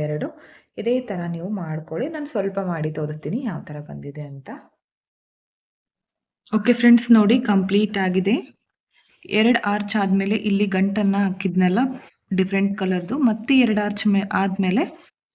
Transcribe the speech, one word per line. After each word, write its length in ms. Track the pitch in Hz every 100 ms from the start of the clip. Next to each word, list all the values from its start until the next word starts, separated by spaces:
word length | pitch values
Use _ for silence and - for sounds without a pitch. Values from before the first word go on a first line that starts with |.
ಎರಡು, 280 | 151 151 - - - - _ -
ಇದೇ 160 | 214 254
ಥರ 200 | 247 180 170
ನೀವು 220 | 170 180
ಮಾಡ್ಕೊಳ್ಳಿ. 580 | 208 160 156 156 160 294
ನಾನು 180 | 320 285
ಸ್ವಲ್ಪ 320 | - 196 185 185
ಮಾಡಿ 240 | 165 156
ತೋರಿಸ್ತೀನಿ 480 | 156 151 151 151 220
ಯಾವ 160 | 262 147
ಥರ 180 | 147 147
ಬಂದಿದೆ 440 | 151 143 143 143 143
ಅಂತ. 220 | 139 131 262 - _ _ _ _ _ _ _ _ _ _ _ _ _ _ _ _ _ _
ಓಕೆ 200 | 214 226
ಫ್ರೆಂಡ್ಸ್, 360 | 240 240 233 -
ನೋಡಿ 260 | 226 202 254
ಕಂಪ್ಲೀಟ್ 560 | - 196 190 202 208 202
ಆಗಿದೆ. 360 | 185 180 185 262 - _ _ _ _ _ _ _ -
ಎರಡು 300 | 214 226 247
ಆರ್ಚ್ 300 | 208 208 208 214
ಆದ್ಮೇಲೆ 400 | 196 196 196 214
ಇಲ್ಲಿ 240 | 208 196 202
ಗಂಟನ್ನ 500 | 185 196 202 202 196
ಹಾಕಿದ್ನಲ್ಲ 640 | 196 190 185 175 185 190 269 - - _ _
ಡಿಫ್ರೆಂಟ್ 420 | 185 190 196 196 196
ಕಲರ್‌ದು, 400 | 190 185 170 277
ಮತ್ತೆ 340 | 247 220 -
ಎರಡು 260 | 262 233 214
ಆರ್ಚ್ 240 | 208 208 214
ಮೇ-, 220 | 196 196
ಆದ್ಮೇಲೆ 500 | 190 196 190 185 196 359 - - _ _